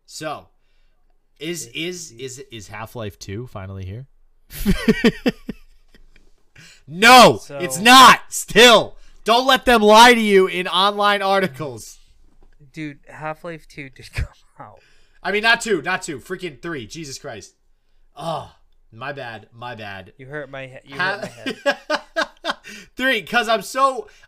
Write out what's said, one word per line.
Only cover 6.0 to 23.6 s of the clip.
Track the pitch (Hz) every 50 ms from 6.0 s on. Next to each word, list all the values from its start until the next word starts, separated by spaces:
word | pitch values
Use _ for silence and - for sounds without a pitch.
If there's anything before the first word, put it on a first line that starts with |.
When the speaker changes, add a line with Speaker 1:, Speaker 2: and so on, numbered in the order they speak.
| - _ _ - _ _ _ _ _ _ _ - - - - _ _
Speaker 1:
No, | - 151 180 220 240 254 254 220 185 - -
Speaker 2:
So | - - 143 139
Speaker 1:
it's | 180 175 160 165
not. | 202 240 254 262 254 226 170 - - -
Still, | - - - - 165 202 240 247 226 185 139 101 - - - - - - -
don't | 202 226 247 262
let | 269 262 247 -
them | 254 240 226
lie | 208 208 214 220 240 247 247
to | 226
you | 220 208 196 190 190
in | 180 170 180 185
online | 185 160 180 196 208 208 208 202 202 202 202
articles. | 196 196 196 196 190 175 135 139 156 139 120 107 - - - - _ _ _ _ _ _ _ _ - _ _ _ 147 135
Speaker 2:
Dude, | - 160 156 147 143 _ _ -
Half-Life | - - 151 156 156 - - 175 165 151 - -
two | - 156 143 131
did | - - - -
<laughs> | -
come | - - - _ _ _ _ _ -
out. | 135 107 101 _ _ _ _ _ _ _ _ _
Speaker 1:
I | - 180
mean, | 196 208
not | 214 226 233 233
two, | - 233 202 160
not | 139 175 185 180
two, | - - 151 123
freaking | - - 185 185 180 170 139 -
three. | - 170 165 135 110
Jesus | 95 - 160 160 139 127 -
Christ. | - 139 123 123 - - _ _ _ _ _ _ _ _ _ _ _ _ _
Oh, | 139 151 165 160 139 117 - _ _ _ _ _ _ _ _
my | 110 113 127 143
bad, | 143 135 127 117 113 107 110 _
my | 120 117 123 123 123
bad. | 110 107 101 98 95 90 98 _
Speaker 2:
You | - 131
hurt | 131 147 151 143 131
my | 139 135 135
he-, | 127 127 135 - 135
you | 139
Speaker 1:
Ha- | 147 180 190 202 202
Speaker 2:
hurt | 214 175 - - - 262 - - -
my | 285 - - - -
head. | 302 - -
Speaker 1:
<laughs> | _ - 330 285 - _ _ - 330 - - - - 208 214 - _ _
Three, | - 254 262 247 214
'cause | 165 - 214 240 226 226
I'm | 226 208